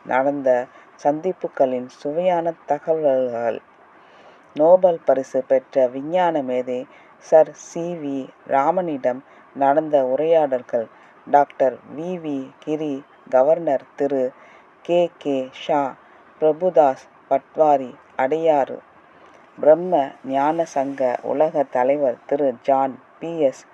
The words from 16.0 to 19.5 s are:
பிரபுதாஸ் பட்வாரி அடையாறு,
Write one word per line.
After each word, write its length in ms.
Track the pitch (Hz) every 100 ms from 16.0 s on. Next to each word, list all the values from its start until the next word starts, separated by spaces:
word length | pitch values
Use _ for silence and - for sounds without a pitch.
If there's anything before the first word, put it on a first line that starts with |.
| - - _ -
பிரபுதாஸ் 640 | 156 151 180 165 143 131 - _
பட்வாரி 640 | - 135 - 151 156 139 127 - _ -
அடையாறு, 600 | 131 156 165 147 131 127 - _ _ - - - -